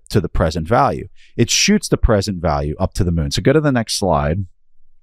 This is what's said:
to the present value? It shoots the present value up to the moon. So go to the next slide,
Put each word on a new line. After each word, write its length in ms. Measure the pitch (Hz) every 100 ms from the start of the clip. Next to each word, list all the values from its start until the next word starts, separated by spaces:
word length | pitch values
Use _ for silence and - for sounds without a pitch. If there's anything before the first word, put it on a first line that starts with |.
| -
to 120 | 110
the 80 | 80
present 380 | - 85 85 85
value? 400 | 120 131 73 - - - -
It 140 | 117
shoots 380 | - - 208 -
the 100 | -
present 440 | - 104 104 90
value 340 | 82 71 76 78
up 160 | 92 -
to 80 |
the 80 | 87
moon. 200 | 82 71
So 100 | -
go 120 | 104
to 80 | 151
the 100 | 147
next 220 | 123 110 -
slide, 480 | 95 73 73 92 95 _ _ - - -